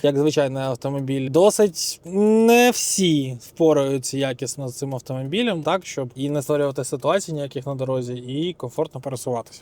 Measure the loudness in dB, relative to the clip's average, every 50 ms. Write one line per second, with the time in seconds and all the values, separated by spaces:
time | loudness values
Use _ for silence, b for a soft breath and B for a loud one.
0 | 0 2 2 4 2 2 4 2 0 0 0 -2 -2 -4 -4 -4 -4 -4 -4 -4
1 | -2 -2 -2 -2 -2 2 4 6 6 6 6 4 2 2 2 -4 -6 -8 -8 -10
2 | _ -4 0 2 4 4 6 6 6 6 8 8 6 6 4 2 -2 -2 0 2
3 | 2 2 2 2 0 -2 -6 -10 -14 -18 _ 2 4 4 6 4 2 0 -2 -4
4 | -4 -6 -4 -2 -2 -2 -2 -4 -6 -8 -8 -8 -10 -10 -8 -8 -8 -8 -8 -8
5 | -8 -8 -8 -8 -6 -4 -2 -2 0 0 -2 -2 0 0 0 0 -2 -6 -8 -6
6 | -6 -6 -6 -6 -4 -2 -2 -2 0 0 0 2 2 0 -2 -4 -6 -6 -6 -2
7 | 0 0 0 0 -2 -4 -6 -6 -8 -6 -8 -8 -8 -6 -6 -4 -4 -2 -2 -2
8 | -4 -4 -8 -10 -8 -8 -6 -4 -4 -4 -6 -8 -12 -8 -4 -4 -4 -4 -6 -10
9 | -10 -8 -8 -6 -6 -4 -4 -4 -6 -10 -18 -20